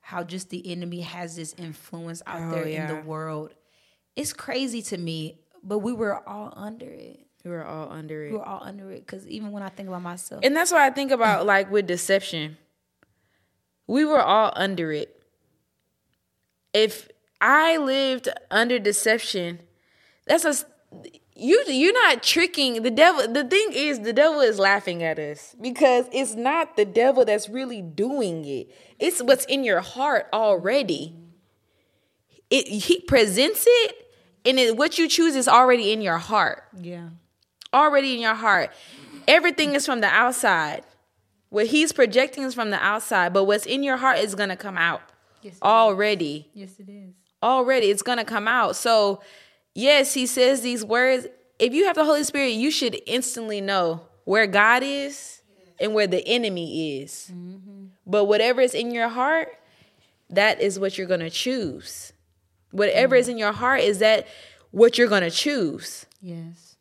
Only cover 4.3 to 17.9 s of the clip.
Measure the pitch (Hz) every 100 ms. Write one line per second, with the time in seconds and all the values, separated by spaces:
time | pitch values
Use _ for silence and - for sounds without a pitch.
4.3 | - - 254 269 233 196 185 170 160 156
5.3 | - _ _ 190 208 208 233 220 202 -
6.3 | 202 208 - 202 226 254 - - - _
7.3 | _ 175 175 156 156 156 156 156 156 151
8.3 | 214 - 196 - 196 190 190 - 190 190
9.3 | 214 214 202 196 190 196 180 180 180 -
10.3 | - 254 302 349 339 277 269 269 262 220
11.3 | 196 196 196 190 208 185 175 - 196 190
12.3 | 165 151 156 _ _ _ _ _ _ _
13.3 | _ _ _ _ _ - 240 302 302 151
14.3 | 208 214 - 196 180 165 151 - _ _
15.3 | _ _ _ _ _ _ _ _ _ _
16.3 | _ _ _ _ 208 214 - - - _
17.3 | _ 214 285 320 330 277